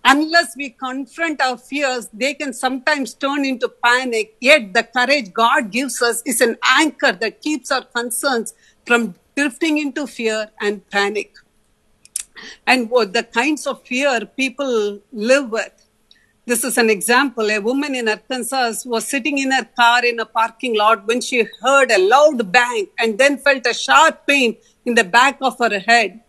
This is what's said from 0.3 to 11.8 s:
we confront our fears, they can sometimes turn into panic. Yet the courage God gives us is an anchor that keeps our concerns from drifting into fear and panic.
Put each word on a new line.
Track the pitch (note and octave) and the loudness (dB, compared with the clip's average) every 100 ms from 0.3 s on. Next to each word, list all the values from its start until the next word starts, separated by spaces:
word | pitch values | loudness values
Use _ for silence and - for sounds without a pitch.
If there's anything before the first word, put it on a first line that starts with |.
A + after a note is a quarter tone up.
| E4+ E4+ C4 | 0 -2 -10
we | C#4 _ C4 | -14 _ -10
confront | C4 C4+ - E4 D4 | -8 -10 -6 -6 -2
our | C4 A#3+ | -2 -4
fears, | - C#4+ C#4 B3+ G3+ | -8 -4 -2 -4 -10
they | G#3 C4 | -6 -6
can | C#4+ D4 | -4 -10
sometimes | A3+ B3+ C4 D#4 D4 C4+ | -4 -6 -2 -2 -2 -4
turn | - C#4 C#4+ C4+ | -6 -4 -2 -2
into | B3+ A#3+ | -2 -6
panic. | _ A#3+ B3 B3+ A3+ G#3+ _ | _ 0 2 0 -4 -4 _
Yet | B3 D4+ G3+ | 4 4 4
the | G#3 | -4
courage | A3+ B3+ B3 C#4+ G3+ | -2 -2 0 0 -2
God | A3 A3+ D4 G#3+ | 0 2 2 0
gives | G#3+ C#4 - | -6 -6 -2
us | A#3+ A3+ C#4+ | -2 -2 -4
is | A#3 | 0
an | A#3+ - C4+ C4+ | 0 2 2 2
anchor | D#4 - C#4 | 2 0 -2
that | F#3 A3 - | 0 -8 -6
keeps | D4+ D4+ - | -6 -6 -4
our | C4+ B3 A#3 | -6 -4 -8
concerns | A#3+ - C#4+ A#3+ G#3 _ _ _ - | -6 -4 -2 -2 -6 _ _ _ 0
from | A#3+ A3 F3 _ - | 0 0 -10 _ -4
drifting | C#4+ - D#4+ D4+ | -4 -2 -2 -2
into | C#4+ D#4 C#4 | -4 -6 -8
fear | - A3+ A3 G#3+ _ | -4 -4 -4 -8 _
and | G#3+ G#3 _ | -6 -6 _
panic. | G3+ G3+ G#3 - - _ _ _ _ | -2 -2 -4 -8 -18 _ _ _ _